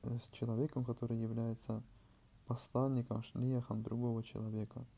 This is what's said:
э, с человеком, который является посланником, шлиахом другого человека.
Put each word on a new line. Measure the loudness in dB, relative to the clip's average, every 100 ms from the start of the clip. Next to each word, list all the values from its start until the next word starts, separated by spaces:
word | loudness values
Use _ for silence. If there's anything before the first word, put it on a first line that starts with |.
э, | -2 -4
с | -4
человеком, | -4 0 2 2 0
который | 0 0 0 0
является | 0 0 0 -2 -2 -4 -4 -18 -20 -20 -20 -20 -2
посланником, | -2 0 4 4 4 2 -2
шлиахом | -2 0 2 2 0 -2
другого | 0 0 2 2
человека. | -2 -4 -2 -2 -2 -6 -10